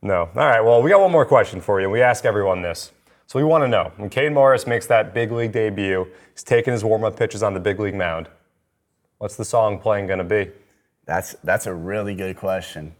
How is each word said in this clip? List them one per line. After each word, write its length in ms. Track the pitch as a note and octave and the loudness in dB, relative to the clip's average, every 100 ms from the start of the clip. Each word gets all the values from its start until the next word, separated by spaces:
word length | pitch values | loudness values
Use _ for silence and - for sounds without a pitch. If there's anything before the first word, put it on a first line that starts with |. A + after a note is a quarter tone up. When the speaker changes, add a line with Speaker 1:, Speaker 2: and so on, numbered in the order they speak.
Speaker 1:
No. 280 | G2+ F#2+ E2 - | 0 -2 -2 0
All 100 | D3 | 2
right, 140 | A#2 | 4
well, 200 | A2+ A#2 | 6 4
we 100 | C3+ | 6
got 100 | G3 | 6
one 100 | F#3+ | 6
more 160 | E3 C3 | 4 4
question 340 | C3 G#2 F#2+ | 4 4 -4
for 200 | F2 G2 | -4 -2
you. 100 | F#2+ | 0
We 120 | G#2+ | 2
ask 220 | B2 A#2 | 2 2
everyone 380 | B2 G#2 G2 F2+ | 0 0 0 -2
this. 300 | F2 E2+ - _ _ _ _ | -4 -10 -14 _ _ _ _
So 100 | C3 | -2
we 60 | |
wanna 220 | D3+ D#3+ C3+ | 2 2 2
know, 240 | A2 E2 - | 0 0 -6
when 120 | G#2 | -8
Cade 240 | B2+ D3 | -2 0
Morris 320 | D3 C3+ B2+ | 4 4 4
makes 220 | - A#2 - | 0 -4 2
that 260 | A#2 - | 0 0
big 200 | G#2 A2+ | -2 -4
league 180 | A#2 A#2 | -2 -4
debut, 560 | A2+ A2 G2+ G2 F#2+ F#2 - _ | -2 -2 -2 -2 -2 -4 -10 _
he's 120 | - | -20
taking 280 | - A#2+ A#2 | 0 0 2
his 120 | A#2+ | -2
warm-up 320 | G#2+ A2 A2 G2+ | 0 0 -2 -2
pitches 260 | A2+ G#2 | -4 -2
on 100 | G#2 | -4
the 60 | F#2+ | -2
big 200 | F2+ G2 | -4 -4
league 160 | G#2 G2 | -4 -4
mound, 320 | F2+ E2 D#2+ _ _ _ _ _ _ _ _ _ | -6 -6 -10 _ _ _ _ _ _ _ _ _
what's 180 | G#2+ - | -12 -10
the 80 | |
song 340 | A2+ A#2+ A2 G2 | -4 0 0 0
playing 260 | - G#2 G2 | -2 -2 -2
gonna 160 | F#2+ | -4
be? 280 | E2+ G#2 F#2+ - _ _ _ _ | -2 -2 -2 -10 _ _ _ _
Speaker 2:
That's, 300 | - E2+ - - | -6 -6 -6 -12
that's 240 | - F#2+ - | -2 -2 -2
a 80 | |
really 400 | F2+ E2+ G#2 G#2 | -10 -8 -6 -6
good 220 | F#2+ F#2+ F#2 | -8 -10 -8
question. 580 | G2 F#2+ F2+ - D2+ D#2+ | -6 -6 -8 -14 -16 -18